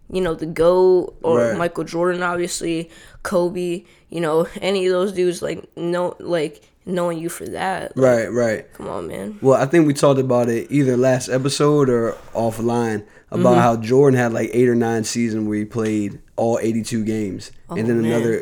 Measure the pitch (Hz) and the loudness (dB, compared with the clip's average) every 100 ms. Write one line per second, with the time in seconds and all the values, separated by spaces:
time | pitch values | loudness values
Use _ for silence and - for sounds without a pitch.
0 | - 185 180 160 156 156 170 185 185 180 | -8 -4 -2 -4 -6 0 2 4 4 4
1 | - - - 165 117 170 170 170 160 165 | 0 -6 -2 0 0 -2 -4 -4 -6 -2
2 | 180 175 180 175 175 - 170 165 165 - | -2 -2 -4 -4 -6 -6 -6 -6 -8 -16
3 | - - - 185 175 180 180 175 - _ | -20 -14 -4 -2 0 -2 -6 -6 -10 _
4 | _ 170 165 160 175 202 185 196 185 180 | _ -6 0 0 -2 -4 -2 0 0 0
5 | 202 180 180 175 147 165 - - 170 175 | -2 0 -2 -2 -6 -8 -12 -8 -4 -2
6 | 180 - - 170 156 - _ _ - 180 | -4 -6 -4 -4 -4 -8 _ _ -6 -4
7 | 175 165 165 - - - 190 175 - - | -2 -4 -8 -10 -10 -6 -6 -6 -6 2
8 | 131 117 101 117 117 104 - - 95 98 | 2 4 0 0 0 -2 -6 -14 -10 -8
9 | 82 - - 208 131 127 139 170 147 139 | -8 -10 -10 -2 2 4 4 4 4 4
10 | 147 135 131 123 120 117 - 143 131 123 | 2 2 2 0 2 -2 -2 0 2 2
11 | 131 127 110 127 131 - 147 147 131 120 | 2 2 0 -2 -2 2 4 4 4 2
12 | 113 - - - 113 110 117 117 117 107 | 0 -4 -8 -4 -2 -2 -2 0 0 -4
13 | - - _ - 123 120 120 117 110 131 | -8 -20 _ 2 4 6 4 2 2 4
14 | 143 127 120 113 113 117 127 117 117 113 | 6 4 2 -2 0 2 4 4 2 0
15 | 110 120 117 110 107 104 104 120 110 107 | -2 -2 -2 -2 -2 -2 -4 -4 -2 0
16 | 101 - - - 117 117 113 113 107 113 | -2 -8 -10 -4 0 0 0 -2 -2 -2
17 | 107 110 104 - - - - 170 113 117 | -2 -2 -4 -8 -12 -20 -10 -4 0 2
18 | 113 117 113 110 | 2 0 0 -2